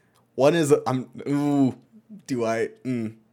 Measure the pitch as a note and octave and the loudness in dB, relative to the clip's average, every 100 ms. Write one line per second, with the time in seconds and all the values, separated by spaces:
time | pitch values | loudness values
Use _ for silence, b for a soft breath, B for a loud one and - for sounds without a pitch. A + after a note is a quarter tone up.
0 | b b b - C#3 E3+ C#3+ D3 - B2+ | b b b 2 2 4 4 2 2 -4
1 | A#2+ - - C#3+ C#3+ C#3+ C3 - _ - | -6 -10 -4 -2 0 2 2 0 _ -20
2 | - G#3 - B2 A2+ A2+ A2 - B2+ A#2+ | -20 -16 -8 -4 -2 -2 -4 -6 -8 -6
3 | A2+ A2+ _ | -6 -12 _